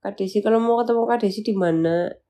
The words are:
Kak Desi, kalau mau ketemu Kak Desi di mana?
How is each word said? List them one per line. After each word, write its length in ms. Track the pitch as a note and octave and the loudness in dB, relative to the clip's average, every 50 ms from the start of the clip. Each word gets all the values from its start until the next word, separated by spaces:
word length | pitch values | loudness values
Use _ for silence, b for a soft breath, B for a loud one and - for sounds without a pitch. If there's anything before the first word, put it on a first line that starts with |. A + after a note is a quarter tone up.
| _ | _
Kak 160 | G3 G3+ - G3 | -10 -6 -6 -6
Desi, 160 | F#3+ - G#3+ | -2 -2 0
kalau 240 | G#3 A3 A3 A3+ A3+ | 0 2 2 2 2
mau 160 | A#3 A#3 A#3 | 2 2 2
ketemu 240 | A#3+ A3+ A#3 A#3 A#3 | 2 0 0 0 2
Kak 160 | A#3 A#3+ A#3 | 0 0 0
Desi 240 | A3 G3+ F#3+ A3 G#3+ | 0 -2 -2 -2 -4
di 80 | - | -2
mana? 560 | G#3+ F#3+ F3+ E3+ E3 E3 E3 E3 E3 E3+ F3 - - - _ _ | -2 0 0 0 2 2 2 2 0 0 -2 -4 -6 -12 _ _